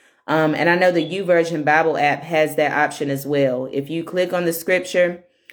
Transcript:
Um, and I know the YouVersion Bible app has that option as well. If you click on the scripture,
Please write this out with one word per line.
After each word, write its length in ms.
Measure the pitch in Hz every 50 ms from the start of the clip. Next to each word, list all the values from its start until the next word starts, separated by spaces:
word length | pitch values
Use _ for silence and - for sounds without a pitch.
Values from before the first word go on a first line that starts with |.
| _ _ _ _ _ -
Um, 260 | 151 160 156 156 156
and 160 | - 151 175
I 60 | 175
know 160 | 180 185 180 175
the 120 | 170 156
YouVersion 600 | 151 175 196 190 175 175 170 165 165 165 151 143
Bible 320 | 151 151 160 160 160 151
app 260 | - 143 147 135 143 151
has 320 | 165 170 156 156 151 147
that 180 | 156 151 139 -
option 380 | 143 151 143 - - 151 139
as 160 | 139 135 139
well. 420 | 143 147 143 139 127 123 127 131 131 -
If 180 | 139 139 143
you 140 | 160 165 165
click 280 | - 180 180 180 175 180
on 120 | 175 175
the 80 | 170 165
scripture, 720 | 165 - 190 185 180 180 - - 180 180 175 180 175 - _ _ _ _ -